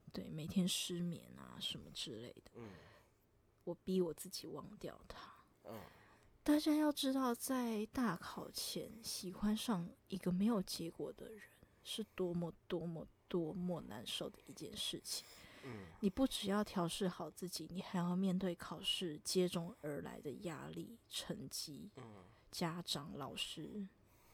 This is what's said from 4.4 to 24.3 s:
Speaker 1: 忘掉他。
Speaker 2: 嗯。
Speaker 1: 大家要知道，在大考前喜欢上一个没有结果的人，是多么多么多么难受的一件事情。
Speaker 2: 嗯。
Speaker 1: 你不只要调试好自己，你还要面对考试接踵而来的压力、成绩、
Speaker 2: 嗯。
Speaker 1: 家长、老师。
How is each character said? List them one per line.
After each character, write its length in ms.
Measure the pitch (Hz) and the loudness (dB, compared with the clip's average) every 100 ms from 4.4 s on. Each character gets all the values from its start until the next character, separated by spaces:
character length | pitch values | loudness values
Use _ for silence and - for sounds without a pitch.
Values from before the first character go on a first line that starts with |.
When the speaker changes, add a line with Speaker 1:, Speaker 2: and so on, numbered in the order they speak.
| - | -6
Speaker 1:
忘 180 | 147 - 214 | -8 -10 -8
掉 220 | 170 - - | -10 -10 -12
他。 240 | - - - - _ - | -14 -14 -16 -20 _ -12
Speaker 2:
嗯。 140 | 110 90 - - - - - | -10 -12 -16 -20 -20 -20 -2
Speaker 1:
大 160 | - 302 | 6 8
家 140 | 311 302 | 8 6
要 160 | 302 | 6
知 220 | 285 269 | 4 4
道， 220 | 269 262 233 | 4 4 2
在 500 | - 254 240 214 214 | 2 2 2 2 0
大 280 | - 233 170 | 2 2 2
考 340 | - - - | -4 -8 -6
前 420 | - - 175 - - | -4 -2 -2 -4 -6
喜 300 | - - 185 | -6 -4 -4
欢 220 | 185 208 220 | 0 4 4
上 320 | - 190 170 - - | 4 2 0 -8 -8
一 100 | 185 | -2
个 140 | 180 | 2
没 140 | 180 208 | 6 6
有 160 | 226 | 6
结 280 | - - 165 | 2 -2 -4
果 220 | - 143 | -4 -8
的 160 | - - | -8 -12
人， 120 | 220 - - - - | -12 -16 -20 -20 -16
是 200 | - - 214 - | -6 -4 -4 0
多 180 | 180 | 2
么 180 | 175 170 - - | 2 0 -4 -2
多 180 | 175 170 | -2 0
么 180 | 160 - - - | -4 -6 -14 -2
多 260 | 180 156 | 0 2
么 280 | 165 180 165 | 0 0 0
难 260 | 123 107 - | -2 -8 -4
受 220 | - 170 | -2 -2
的 100 | - - | -6 -14
一 60 | |
件 220 | 131 160 208 | -10 -8 -4
事 240 | - - | -2 -2
情。 260 | - - - - - - | -2 -4 -6 -14 -18 -12
Speaker 2:
嗯。 220 | 135 110 87 85 | -8 -8 -8 0
Speaker 1:
你 100 | 208 | 2
不 160 | - 269 | 6 4
只 220 | - 196 | 4 2
要 160 | 202 | 2
调 240 | 208 190 170 | 4 2 2
试 200 | - 185 | 2 2
好 220 | - 160 | 0 -6
自 180 | - 180 | -6 -6
己， 200 | - 160 | -6 -6
你 120 | 170 | -6
还 180 | - 185 | -2 0
要 160 | 175 180 | 4 4
面 200 | 190 180 | 6 4
对 200 | 190 170 | 4 0
考 260 | - 160 | -4 -4
试 380 | 190 - 180 151 | 0 0 0 -2
接 280 | - 190 180 | 2 6 6
踵 280 | 180 170 - | 4 -2 -4
而 200 | 147 147 | -4 -2
来 180 | 165 120 | -4 -6
的 120 | 147 - | -6 -4
压 280 | 180 139 147 | -4 -6 -6
力、 280 | 165 165 233 - | -6 -8 -10 -8
成 400 | - - - 165 | -6 -2 -4 -4
绩、 440 | - - 139 - - | -6 -6 -8 -12 -12
Speaker 2:
嗯。 280 | 120 104 92 - - | -14 -14 -18 -20 -10
Speaker 1:
家 320 | - 170 175 | -2 0 0
长、 320 | - 160 139 143 | -2 -4 -4 -6
老 200 | 139 - | -6 -4
师。 500 | - - 147 208 196 - - - - | -4 -4 -6 -6 -6 -8 -20 -20 -20